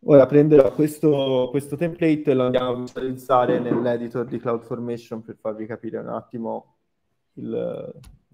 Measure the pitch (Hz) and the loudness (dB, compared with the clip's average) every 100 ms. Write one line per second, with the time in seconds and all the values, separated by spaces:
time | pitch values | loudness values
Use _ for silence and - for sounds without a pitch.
0 | - 143 131 147 151 147 127 - 151 151 | 8 6 8 6 6 6 6 2 -2 0
1 | 156 143 135 131 127 143 139 139 170 165 | 0 2 0 0 0 -4 -6 -6 -6 -2
2 | 165 151 151 131 127 127 127 123 123 - | 0 0 0 0 2 0 -2 -6 -8 -8
3 | 131 131 - 131 123 123 120 117 123 120 | -8 -8 0 2 2 0 -2 -2 -2 -4
4 | 120 127 120 120 127 117 117 120 120 120 | -4 -6 -6 -6 -4 -6 -6 -10 -8 -10
5 | 117 110 113 107 110 107 107 110 110 110 | -10 -14 -14 -12 -10 -10 -12 -10 -10 -10
6 | 117 113 - 120 113 110 _ _ _ _ | -8 -10 -10 -12 -10 -10 _ _ _ _
7 | _ _ _ - 117 117 120 113 - - | _ _ _ -16 -10 -6 -6 -8 -14 -18
8 | - - _ | -20 -20 _